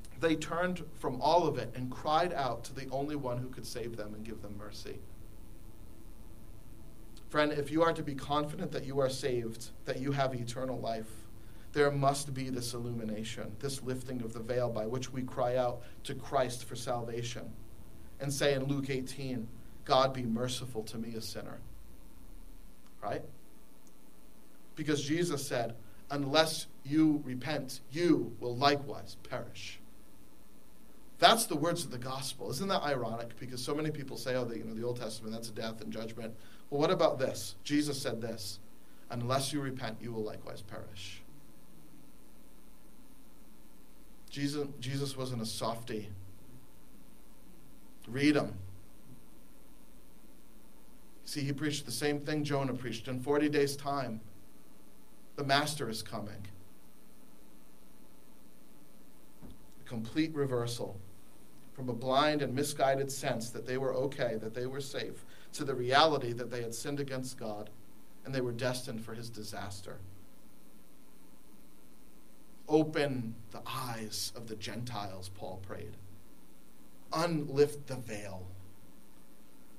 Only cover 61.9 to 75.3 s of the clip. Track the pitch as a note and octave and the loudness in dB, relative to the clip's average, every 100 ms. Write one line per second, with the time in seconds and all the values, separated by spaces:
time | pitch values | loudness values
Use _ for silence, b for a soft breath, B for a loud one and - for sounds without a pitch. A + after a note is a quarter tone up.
61.9 | A2+ C3 C3 D3+ D3 B2+ B2 D3+ - C3+ | 2 6 8 8 6 4 2 2 4 6
62.9 | C3+ C3+ - C#3 A2+ A2+ A#2 B2+ B2+ C3 | 6 2 0 0 0 -2 -4 -2 0 2
63.9 | B2+ C#3 C#3+ B2 A2 A2 A#2 B2+ C#3 C3 | 2 2 2 0 0 -2 -2 -2 -2 -4
64.9 | B2+ A#2 - - B B - C#3 B2 B2 | -4 -4 -6 -10 B B -4 0 2 8
65.9 | C3+ D#3+ C#3+ A#2+ A#2+ A#2+ B2 A#2 - D3 | 10 10 8 2 0 -2 -2 -4 -4 -2
66.9 | C#3+ C3 C3 B2+ - A2 G#2 G#2+ - - | -2 0 -2 -4 -4 -4 -4 -6 -8 -10
67.9 | - - - C3 C3 B2 A#2 B2+ B2+ - | -10 -10 -10 -2 0 2 2 2 2 -2
68.9 | A2+ A2+ A2+ A#2 G#2+ G#2+ G2+ G2 G2 - | -4 -6 -6 -6 -6 -6 -6 -6 -6 -8
69.9 | - - - - - - - - - - | -8 -8 -10 -10 -10 -10 -10 -10 -10 -10
70.9 | - - - - - - - - - - | -10 -10 -10 -10 -10 -10 -10 -10 -10 -10
71.9 | - - - - - - - - D#3 D#3 | -10 -10 -10 -10 -10 -10 -8 8 8 8
72.9 | D#3+ C#3+ B2+ A2+ A2+ - A2+ - C3 B2+ | 6 4 2 0 -4 -8 -8 -4 -4 -2
73.9 | A2+ A2 - - A#2+ A2 G#2+ A#2 G#2+ B2 | -4 -4 -4 -4 -6 -6 -6 -4 -4 -2
74.9 | A2 G2+ F#2+ F#2 | -2 -4 -6 -8